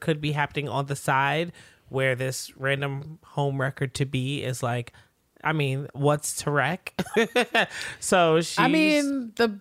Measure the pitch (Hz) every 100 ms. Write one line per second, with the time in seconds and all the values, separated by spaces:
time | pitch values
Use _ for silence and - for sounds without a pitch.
0 | - 156 151 147 143 147 139 127 139 139
1 | - 135 139 151 175 - - _ - 131
2 | 131 123 131 - - - 135 139 139 139
3 | 156 160 - 147 143 139 135 - 139 -
4 | 135 131 131 143 113 123 123 120 117 -
5 | _ _ _ _ 147 160 139 135 143 139
6 | 143 147 - - 151 147 131 180 - -
7 | - - 226 381 339 226 190 - - -
8 | - 190 165 160 165 - 247 311 311 294
9 | 285 277 226 220 233 202